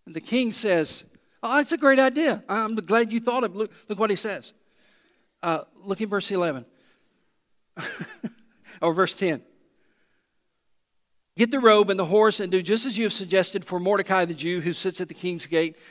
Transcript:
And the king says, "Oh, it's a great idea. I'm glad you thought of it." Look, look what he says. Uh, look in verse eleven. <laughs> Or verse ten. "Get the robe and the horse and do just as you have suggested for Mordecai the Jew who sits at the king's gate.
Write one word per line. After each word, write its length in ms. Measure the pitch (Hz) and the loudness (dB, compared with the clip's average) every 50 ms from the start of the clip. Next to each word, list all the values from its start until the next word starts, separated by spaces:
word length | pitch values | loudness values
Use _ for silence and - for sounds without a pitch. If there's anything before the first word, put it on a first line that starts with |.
| _ | _
And 80 | - 160 | -16 -12
the 80 | 160 | -12
king 300 | - - 226 254 254 226 | -6 -2 0 0 0 0
says, 540 | 185 - - 208 180 165 156 - - - - - - - _ _ _ _ | 0 0 2 2 2 2 2 0 -4 -8 -10 -14 -20 -20 _ _ _ _
"Oh, 180 | - 226 247 294 | -4 -2 0 0
it's 120 | 285 - | 0 0
a 60 | 320 - | 0 2
great 220 | 302 269 269 262 | 4 4 6 6
idea. 440 | 269 262 254 294 330 294 202 - - - | 4 4 2 2 0 0 0 -2 -4 -6
I'm 280 | 196 220 220 214 226 | -4 -4 -2 -2 -4
glad 380 | 214 180 160 208 226 233 214 220 | -4 -2 2 2 2 2 2 -2
you 60 | 233 | -4
thought 240 | 233 247 240 262 247 | -2 -2 -2 0 -2
of 120 | 196 175 | -2 -4
it." 20 | 202 | -4
Look, 140 | 220 - - - _ - | -6 -6 -8 -12 _ -8
look 100 | 214 185 | -4 -2
what 120 | 220 208 | 0 0
he 80 | 202 - | 0 -2
says. 360 | - 220 190 143 117 - - _ _ _ _ _ _ _ _ _ _ _ _ _ _ _ _ _ | -4 -6 -6 -8 -10 -14 -18 _ _ _ _ _ _ _ _ _ _ _ _ _ _ _ _ _
Uh, 220 | - 170 160 151 - - _ - 185 | -4 -2 -2 -2 -4 -8 _ -12 -8
look 180 | 196 196 185 | -6 -4 -4
in 80 | 220 202 | -4 -2
verse 200 | 202 196 180 - | -2 -2 -2 -2
eleven. 340 | 196 185 175 165 139 127 117 - _ _ _ _ _ _ _ _ _ _ _ _ _ _ _ _ _ _ _ _ _ - | 0 0 0 0 -2 -4 -8 -16 _ _ _ _ _ _ _ _ _ _ _ _ _ _ _ _ _ _ _ _ _ -12
<laughs> 60 | - - - - - - - - - - - _ _ _ _ _ _ - - - | -12 -10 -10 -12 -12 -14 -14 -12 -14 -14 -14 _ _ _ _ _ _ -20 -8 -2
Or 120 | 160 170 160 | -2 0 2
verse 220 | 180 190 175 - | 2 0 0 0
ten. 260 | - 196 175 156 - - _ _ _ _ _ _ _ _ _ _ _ _ _ _ _ _ _ _ _ _ _ _ _ _ _ _ _ _ _ _ _ _ _ _ _ _ _ _ - | -2 -2 -2 -2 -2 -6 _ _ _ _ _ _ _ _ _ _ _ _ _ _ _ _ _ _ _ _ _ _ _ _ _ _ _ _ _ _ _ _ _ _ _ _ _ _ 0
"Get 140 | 233 233 | 0 2
the 80 | 269 269 | 2 4
robe 300 | 240 220 214 208 208 196 | 6 8 8 8 6 4
and 100 | 196 190 | 2 -2
the 60 | 185 | 0
horse 340 | 156 190 214 214 220 202 - | 2 4 4 4 4 2 0
and 120 | 202 180 | -2 0
do 100 | 185 185 | 0 0
just 240 | 175 165 208 226 233 | 0 0 0 0 0
as 120 | 269 208 208 | -2 -2 -2
you 60 | 226 | -2
have 100 | 208 - | -2 -2
suggested 500 | - 196 170 185 190 175 - - 196 170 | -4 -4 0 2 2 2 0 -2 -8 -8
for 160 | - 185 175 | -6 -6 -4
Mordecai 460 | 175 190 208 196 190 - 190 185 175 | 0 0 0 0 0 0 0 0 0
the 80 | 170 165 | 0 -4
Jew 280 | 139 143 170 180 180 | -6 -6 -4 -4 -4
who 120 | 151 175 170 | -4 -4 -4
sits 280 | - - 190 175 - | -4 -4 -4 -4 -6
at 60 | 185 - | -6 -8
the 60 | - | -10
king's 320 | - - 180 175 165 - | -8 -6 -6 -6 -6 -6
gate. 300 | - 170 160 165 160 156 - - - | -2 0 0 0 0 -4 -10 -20 -20